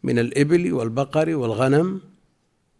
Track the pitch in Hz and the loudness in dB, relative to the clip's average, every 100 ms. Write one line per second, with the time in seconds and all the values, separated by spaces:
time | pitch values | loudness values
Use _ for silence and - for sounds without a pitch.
0 | - 120 120 139 147 175 175 135 113 117 | -2 0 0 0 2 2 0 -2 -2 -4
1 | 139 156 160 156 120 107 131 143 180 190 | -2 -2 0 -2 -2 0 2 2 2 -4
2 | - _ _ _ _ _ _ | -12 _ _ _ _ _ _